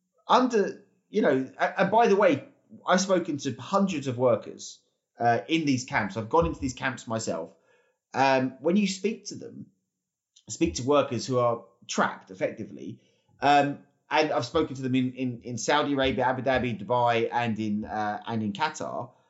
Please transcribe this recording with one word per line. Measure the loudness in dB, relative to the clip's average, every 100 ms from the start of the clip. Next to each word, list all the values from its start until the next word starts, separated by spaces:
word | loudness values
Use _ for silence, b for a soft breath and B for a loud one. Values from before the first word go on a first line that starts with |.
| _ _ 2
under, | 4 4 2 0 -4 _ _ _
you | 0
know, | 2 2 0 -2
a-, | -2 0
and | 2
by | 4 6
the | 6
way, | 4 2 -2 _ _ -10 0
I've | 2
spoken | 4 0 0 -4
to | -6
hundreds | -8 -2 0 2 0 -4
of | 2
workers, | 4 2 0 -14 -16 -18 _ _ _ -2
uh, | 2 2 0
in | 0
these | 2 0 0
camps. | -4 -2 -6
I've | 0
gone | 2 2
into | -2
these | -6
camps | -6 -6 -6 -6
myself. | -6 -4 -6 -8 -16 _ _ _ _ _
Um, | 0 4 4 2 -2
when | 2 2
you | 2
speak | -2 -4 -6 -10
to | -14
them, | -14 -16 -18 _ _ _ _ _ _ _ -16
speak | -4 -4 -2
to |
workers | 2 2 2 -4 -2
who | 0
are | 0 -2 -8 _ -8
trapped | -2 -2 -2 -16
effectively, | -6 -6 -6 -12 -12 -14 -16 b b b _
um, | 4 4 4 -2 -14 _ _
and | 0 2
I've | 0 -2
spoken | -2 -2 -4
to |
them | -2 0
in, | 0
in, | -2 -6 -6
in | -10 -6
Saudi | 0 0 2
Arabia, | 0 0 2 0
Abu | 0
Dhabi, | 0 0 0 -4
Dubai, | -2 2 2 2 0
and | 0 -2 -2
in, | -2 -4 -4
uh, | -4 -4 -6 -6
and | -4
in | -4
Qatar, | -2 -4 -4 -8 -8 -10 b b